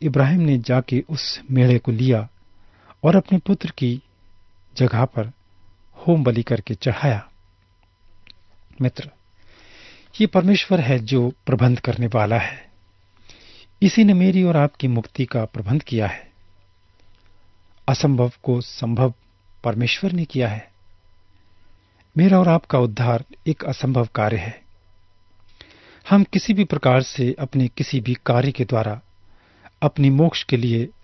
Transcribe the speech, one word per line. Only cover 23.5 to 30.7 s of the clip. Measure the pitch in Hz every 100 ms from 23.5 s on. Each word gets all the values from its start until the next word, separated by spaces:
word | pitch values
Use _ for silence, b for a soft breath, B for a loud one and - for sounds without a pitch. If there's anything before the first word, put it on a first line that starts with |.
| 156
असंभव | - 127 135 120 117
कार्य | - 107 107
है। | 98 - - _ _ _ _ _ _ _ _ b b b b b -
हम | 202
किसी | 196 190 -
भी | 202
प्रकार | 196 151 131 127
से | 131 - 123 131
अपने | 139 135 127
किसी | - 143 135
भी | 110 123 -
कार्य | 120 139
के | 135
द्वारा | 120 117 107 107 - _ b b b b b _
अपनी | 151 - 139
मोक्ष | 135 165 -
के | - 127
लिए | 120